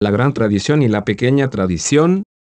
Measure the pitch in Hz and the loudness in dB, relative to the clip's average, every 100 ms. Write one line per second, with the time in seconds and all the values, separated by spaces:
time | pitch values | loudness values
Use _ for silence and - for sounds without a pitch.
0 | 104 101 131 - 110 101 - 151 127 107 | -2 0 0 0 0 0 0 0 2 0
1 | 101 101 123 139 135 101 95 85 - 147 | -2 -2 0 0 0 -2 -2 -2 0 2
2 | 165 190 202 _ | 2 0 -4 _